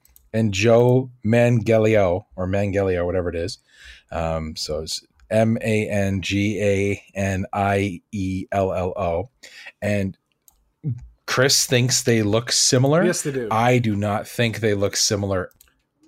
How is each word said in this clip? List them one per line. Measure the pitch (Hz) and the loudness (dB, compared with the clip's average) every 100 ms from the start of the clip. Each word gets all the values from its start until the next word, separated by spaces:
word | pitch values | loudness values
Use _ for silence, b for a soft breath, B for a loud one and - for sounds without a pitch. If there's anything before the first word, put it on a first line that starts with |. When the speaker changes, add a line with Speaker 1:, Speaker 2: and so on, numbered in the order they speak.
| _ _ _ | _ _ _
Speaker 1:
and | 110 110 | -2 0
Joe | 98 113 117 123 127 131 - | 2 4 6 6 4 0 -6
Manganiello, | 107 117 120 120 101 110 110 107 92 92 - 95 | 0 4 4 2 2 4 4 4 2 0 -6 -8
or | 92 | -4
Manganiello, | 101 101 98 95 90 87 | -2 0 0 0 0 -2
whatever | 92 87 | -2 -4
it | 82 | -4
is. | 85 - b b b b b | -6 -8 b b b b b
Um, | 85 82 80 78 | -6 -4 -4 -6
so | 78 - 78 | -8 -8 -8
it's | 80 - - _ _ | -8 -10 -12 _ _
M | 107 110 113 | 2 2 2
A | 113 107 107 | 0 0 0
N | 104 98 98 | -2 0 -2
G | 87 98 104 98 | -2 0 0 0
A | 104 98 101 98 - | 0 2 0 -2 -6
N | 98 98 95 98 | -4 -2 -2 -4
I | 101 101 101 101 87 - | -2 0 0 0 -6 -10
E | 104 95 92 - | -6 -4 -4 -4
L | 98 95 | -2 0
L | 87 90 - | -2 -4 -4
O. | 90 82 - _ B B B - | -2 -4 -6 _ B B B -8
And | 101 104 98 - _ _ _ _ _ _ 147 123 - _ | -4 -2 -4 -8 _ _ _ _ _ _ -8 -8 -12 _
Chris | - - 135 - | -6 0 2 2
thinks | - 123 127 - | 2 0 2 0
they | - 113 | 0 2
look | 104 113 120 | 2 0 0
similar. | - - 127 135 160 | 0 2 2 2 2
Speaker 2:
Yes, | 180 165 | 2 -2
they | 151 | -4
do. | 131 110 | -6 -2
Speaker 1:
I | 110 120 127 | 0 4 4
do | 117 101 | 2 0
not | 104 104 - | -2 -2 -4
think | - 117 107 | -4 -2 0
they | 110 | -2
look | 101 101 | 0 -2
similar | - - 101 101 95 - _ _ _ _ _ | 0 -2 0 -2 -2 -4 _ _ _ _ _